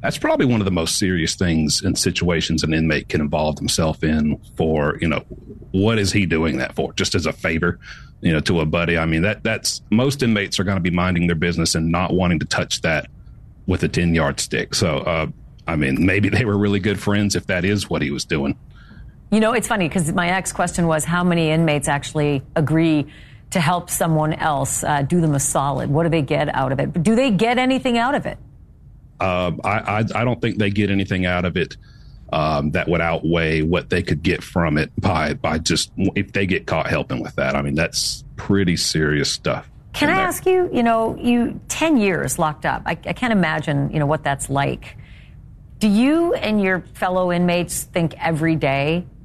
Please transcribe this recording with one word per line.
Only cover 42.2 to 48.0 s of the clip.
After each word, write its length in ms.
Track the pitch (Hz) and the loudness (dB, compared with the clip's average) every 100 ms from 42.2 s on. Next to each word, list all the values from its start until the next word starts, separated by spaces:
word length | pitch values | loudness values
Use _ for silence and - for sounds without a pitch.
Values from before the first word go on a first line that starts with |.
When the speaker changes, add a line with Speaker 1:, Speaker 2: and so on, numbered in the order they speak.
| 139 - | -2 0
Speaker 2:
locked 260 | 156 151 160 | -2 0 -4
up. 180 | 123 - | -2 -4
I, 60 | |
I 220 | 165 - | -6 -6
can't 200 | - 247 | -4 0
imagine, 560 | 214 165 160 - 143 143 | 2 2 0 -2 0 0
you 80 | 156 | 0
know, 60 | 143 | 0
what 180 | 151 | 0
that's 260 | 147 139 - | 0 -2 -2
like. 460 | 139 139 123 - - - - - - - - - - | 0 0 -2 -10 -18 -20 -20 -20 -20 -20 -20 -20 0
Do 80 | 214 | 2
you 440 | 202 254 320 339 - | 4 4 4 2 0
and 260 | - 214 | 0 2
your 200 | 190 185 - | 2 0 -2
fellow 380 | - 190 185 180 | -4 0 2 2
inmates 520 | 175 175 175 175 - | 2 2 2 0 -6
think 300 | - 185 | -4 -2